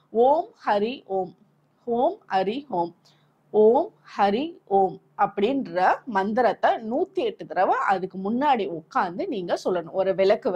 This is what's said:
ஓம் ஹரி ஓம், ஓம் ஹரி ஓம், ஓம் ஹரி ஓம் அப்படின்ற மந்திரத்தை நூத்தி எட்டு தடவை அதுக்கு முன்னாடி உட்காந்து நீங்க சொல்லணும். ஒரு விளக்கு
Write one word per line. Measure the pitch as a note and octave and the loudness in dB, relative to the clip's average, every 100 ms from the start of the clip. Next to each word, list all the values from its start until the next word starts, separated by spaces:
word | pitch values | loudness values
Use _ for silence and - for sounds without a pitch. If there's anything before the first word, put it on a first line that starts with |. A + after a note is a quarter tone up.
| _ G#3+ B3+ | _ 2 4
ஓம் | D#4 F#4+ - C#4 | 2 -2 -6 -2
ஹரி | G#3 G#3+ C4+ - F#3+ | 0 0 -4 -6 -6
ஓம், | F#3 - _ _ _ _ - A#3 | -6 -10 _ _ _ _ -4 0
ஓம் | C#4+ G4+ - | 0 -2 -4
ஹரி | G3 F#3+ F#3 F#3+ F3+ | -2 -2 -4 -6 -4
ஓம், | E3+ - _ _ _ _ _ G#3 | -4 -8 _ _ _ _ _ 4
ஓம் | G#3+ B3+ F#4+ - - - | 6 6 2 -6 -12 -2
ஹரி | G3+ G#3 D#4+ F4 - G3 | 0 0 -4 -10 -2 2
ஓம் | F#3+ F#3+ _ - G3+ | 2 -2 _ -2 -2
அப்படின்ற | - G3+ C#4 G3+ E3+ F#3 - - G3+ | 0 0 0 -4 0 2 2 -2 -2
மந்திரத்தை | G3 A3 A#3 F#3 B3+ F#4 A3 | 0 2 0 2 0 0 -2
நூத்தி | B3+ F#4+ - A#3+ | -4 -4 -4 -4
எட்டு | - E3 | -6 -6
தடவை | D#3 G#3 A4+ B4+ | 0 2 2 0
அதுக்கு | F#3+ F3+ F#3+ F#3+ | -2 -2 -6 -4
முன்னாடி | A#3+ D4 B3 E3+ E3 | 0 2 0 -2 -8
உட்காந்து | D#3+ C4 G3 F3+ F#4+ | -6 -4 -2 -4 -6
நீங்க | A#3+ F3 B3+ | -6 -4 -4
சொல்லணும். | C4 F3+ E3 F#3 | -2 -4 -4 -2
ஒரு | F#3+ F3+ | -2 2
விளக்கு | F#3+ G#3+ G#3+ | 2 2 0